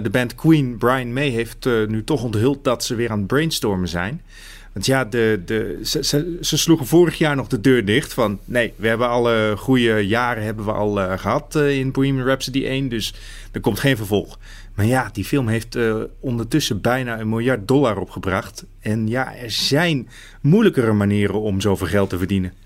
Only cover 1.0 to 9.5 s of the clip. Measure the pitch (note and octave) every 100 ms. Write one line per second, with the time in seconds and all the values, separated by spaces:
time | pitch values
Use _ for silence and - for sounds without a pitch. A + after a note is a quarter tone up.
1 | A#2+ B2+ D3 A#2 A2+ - C3 A2+ G#2+ A2
2 | G#2+ D3 A#2+ G#2+ B2+ C#3+ C3 A#2 - A2+
3 | A#2 G#2+ F#2+ C3 D#3+ - A2+ F#2 F2 E2+
4 | F#2 D#3+ - - - - - G#2 G2 C3+
5 | A2+ A#2 A2 G#2+ F2 A2 G2 D2 - D3+
6 | - D3 F3 E3+ E3 D3+ - D#3+ A#2+ E3
7 | E3+ - D#3 C#3 A#2 B2+ C3 B2+ G2 A#2
8 | - - G#2+ G2 - A#2+ A2 - A2 A2+
9 | B2 A#2+ A#2+ A2+ G#2+